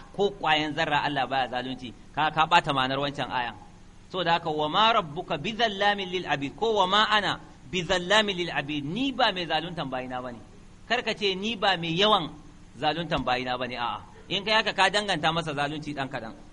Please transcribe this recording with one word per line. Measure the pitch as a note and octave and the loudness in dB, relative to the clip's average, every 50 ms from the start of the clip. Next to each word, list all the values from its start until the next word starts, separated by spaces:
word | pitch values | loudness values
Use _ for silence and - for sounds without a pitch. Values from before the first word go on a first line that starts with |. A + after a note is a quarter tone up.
| - - - | -6 -8 -2
ko | F3 G3+ G3 | 0 0 0
ƙwayan | G3 - - D#3 D#3 D3+ D3+ D#3 C#3+ | 0 0 2 2 4 4 2 0 0
zarra | D#3+ D#3+ D3+ D3 C#3+ | 0 0 2 2 2
Allah | A2 C#3+ C#3+ C#3 B2+ | 2 0 0 0 0
baya | A#2+ C3 C3+ B2+ A#2 | 0 0 0 0 0
zalunci. | B2 B2 B2 C3 C3 B2+ C3 A#2+ - - - - - | -2 -4 -4 -4 -8 -8 -10 -14 -14 -16 -16 -8 -2
Ka, | C#3+ D#3 D#3 | 0 0 2
ka | D#3 D#3+ D#3+ | 4 2 4
ɓata | D#3+ F3 E3+ - D#3+ C#3 | 6 6 6 6 4 2
ma'anar | C3+ B2+ C3 C3+ C#3 | 2 2 2 0 0
wancan | C#3+ C#3 C3+ D3 B2+ - | -2 -2 -4 -4 -6 -4
ayan. | G#2 B2+ A#2+ A#2 G#2+ G#2 - - - - - - - - - - | -2 -4 -4 -4 -8 -12 -16 -20 -20 -20 -20 -20 -20 -20 -14 -8
So | - F#3 | -4 -2
da | E3+ E3 E3+ | 2 2 2
haka, | F3 F3 E3+ | 2 2 0
"Wa | D#3 D3+ D3+ D3+ | -2 0 0 2
ma | D#3+ G3 A3 A3+ | 4 4 6 6
rabbuka | A#3 A3 F3+ D3 C#3 F3+ F#3 - E3+ D3 | 4 4 0 -2 -4 -8 -6 -4 -4 -4
bi | C#3 G#3 A3 | -4 -4 -2
zallamin | G#3 A#3+ A3 G3 F#3+ G3+ G3+ G3+ G3+ F#3+ F3+ | 0 0 0 2 2 2 2 2 2 -2 -4
lil | F3+ F#3 F3 | -4 -4 -2
abid," | - D3+ C#3+ C#3 C3+ - | 0 -2 -2 -2 -4 -4
ko | - G#3+ A3+ G#3+ | -2 0 2 4
"Wa | G3+ F#3 | 4 4
ma | F3+ G3 G#3 G#3+ - | 4 4 4 4 4
ana | G#3+ G#3+ F#3+ D#3+ C3 - - - - - - B2+ | 2 2 2 0 -2 -4 -6 -16 -20 -20 -10 -6
bi | F3 F#3 | -4 -2
zallamin | E3+ F#3 F#3+ F3+ F3 F3 G3+ A3 G#3+ G3+ F#3+ | 0 0 0 0 2 4 4 4 4 2 0
lil | F3 F3 E3 | -2 -4 -4
abid," | B2+ D3 D3 C#3 D3+ D3 C#3 | -4 -4 -4 -4 -4 -6 -4
ni | D3 F3 A#3 C4+ C#4 | -4 -4 -2 -2 -2
ba | B3 A3 B3 G#3+ | 0 2 2 2
mai | F#3+ F3+ F3 | 2 0 -2
zaluntan | D3+ D#3+ D#3 D#3+ F3+ E3 E3+ D3 C3 | -2 -2 -2 -2 -4 -6 -6 -6 -4
bayina | C3 B2+ B2+ B2+ B2+ B2+ | -4 -6 -6 -6 -6 -8
bane. | B2+ B2 A#2+ G#2+ - - - - - - - - - | -8 -8 -10 -12 -16 -20 -20 -20 -20 -20 -20 -12 -4
Kar | - A3+ B3 | -2 -2 0
ka | - A3 G#3 | 0 -2 -2
ce | - G#3 G3 F#3 | 0 0 0 0
ni | F#3 G3+ A3+ A#3 | 0 -2 -4 -2
ba | F#3+ G#3+ G3 F#3 E3+ | 0 2 2 2 2
mai | E3+ E3 E3 | 0 -2 2
yawan | F3 G3+ G#3+ G#3+ F#3+ D#3 - - - - - - - - - - A2+ | 4 4 4 4 4 2 -2 -10 -14 -18 -20 -20 -20 -20 -18 -8 -2
zaluntan | C#3+ D3+ D3+ E3 D#3 D#3+ E3+ C#3 B2 | -2 -2 0 -2 -2 -2 -2 -2 0
bayina | B2+ B2+ B2+ B2+ B2+ B2+ B2 | 0 -2 -2 -2 -4 -4 -4
bane, | B2+ A#2+ B2 | -4 -6 -4
a'a. | A#2+ A#2+ A2+ G#2 G2+ - - - - - - | -4 -4 -4 -4 -6 -10 -14 -18 -16 -8 -6
In | E3 G3 F#3+ | -4 -4 0
kai | A3 | 2
haka | G#3+ A3 G#3+ G#3 F3 | 2 2 2 2 2
ka | G3 F#3+ F#3+ | 4 4 4
danganta | F#3 G#3 G#3 G3+ F3+ D3+ E3 D#3+ | 4 2 0 0 0 0 2 0
masa | D#3+ E3+ E3 D#3 C#3+ | 0 0 -2 -2 -2
zalunci | C#3+ C#3+ C#3+ D#3 D3+ D3+ D3 D3 | -2 -2 -2 -4 -6 -8 -8 -6
ɗan | C3+ C3+ C3 | -6 -6 -6
kaɗan. | C#3+ B2 A2 A2+ - - - - | -6 -8 -8 -10 -12 -16 -14 -8